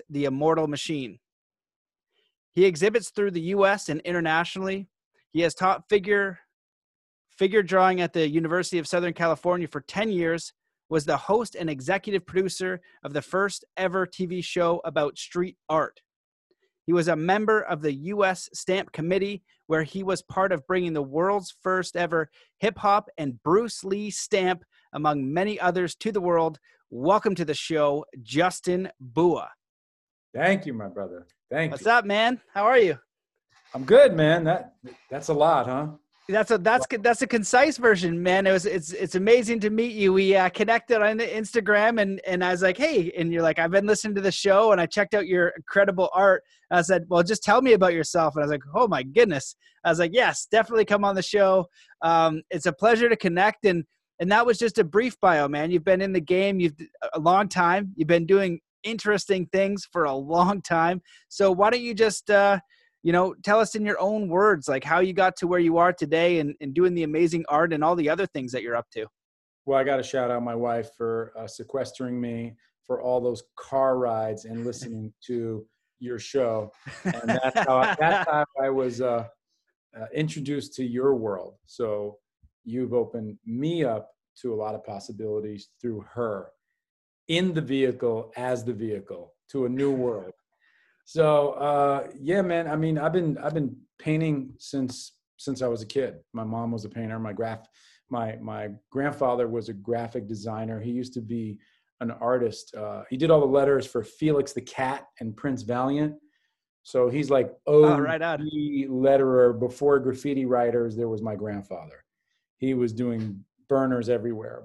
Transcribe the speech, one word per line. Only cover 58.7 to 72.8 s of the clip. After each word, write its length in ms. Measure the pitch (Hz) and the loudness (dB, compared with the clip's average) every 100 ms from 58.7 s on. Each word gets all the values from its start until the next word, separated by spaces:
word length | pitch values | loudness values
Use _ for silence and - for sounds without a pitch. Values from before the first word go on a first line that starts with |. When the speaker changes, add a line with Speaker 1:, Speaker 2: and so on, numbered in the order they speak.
| _ | _
Speaker 1:
interesting 640 | 214 226 214 202 - 190 175 | -10 -4 0 0 0 -2 0
things 360 | 190 196 202 - | 0 0 -2 -6
for 140 | 175 151 | -2 -2
a 100 | 135 | -2
long 480 | 139 165 180 202 | 0 2 2 0
time. 400 | - 165 165 180 - - _ | -2 0 0 -2 -8 -20 _
So 240 | - 196 | 2 2
why 180 | 185 208 | 4 2
don't 140 | 247 | 2
you 100 | 240 | -2
just, 380 | 208 220 - - | 0 0 0 2
uh, 280 | 202 202 196 - _ _ _ | 4 6 2 -2 _ _ _
you 80 | 165 | 0
know, 240 | 175 185 - | 2 2 -2
tell 160 | - 214 | 2 2
us 160 | 208 220 | 2 -2
in 100 | 208 | -4
your 140 | 196 | -2
own 280 | 190 214 190 | -2 -2 -2
words, 400 | 175 208 175 139 | 2 4 2 0
like, 160 | 135 | -4
how 160 | 139 170 | 0 2
you 140 | 190 | 2
got 220 | 180 190 - | 2 0 0
to 100 | 175 | 0
where 120 | 180 | 2
you 180 | 170 165 | 4 4
are 160 | 180 | 4
today 460 | 175 151 160 175 170 | 2 0 2 2 2
and, 160 | 147 - | -2 -6
and 140 | 143 | -4
doing 220 | 143 180 175 | 2 2 2
the 80 | |
amazing 420 | 156 156 170 170 165 | -2 0 0 0 0
art 220 | 147 170 | 2 2
and 120 | 151 | 2
all 120 | 156 175 | 2 2
the 140 | 147 | 0
other 160 | 170 190 | 0 -2
things 260 | 151 123 | -6 -8
that 120 | 123 | -8
you're 120 | 113 117 | -4 -6
up 140 | - | -6
to. 140 | 113 110 _ _ _ _ _ - | -10 -12 _ _ _ _ _ -2
Speaker 2:
Well, 140 | 135 | 0
I 40 | |
gotta 180 | 135 135 | 2 -2
shout 300 | 123 135 123 | -2 -2 -2
out 100 | 120 | -2
my 120 | 120 117 | -4 -4
wife 340 | 120 117 113 - | -2 -4 -6 -6
for, 360 | 113 113 113 113 | -4 -4 -6 -12
uh, 80 | 110 | -14
sequestering 720 | - 117 135 127 - 127 123 | -16 -8 -6 -6 -8 -8 -6
me 360 | 120 117 117 113 _ _ | -6 -8 -10 -14 _ _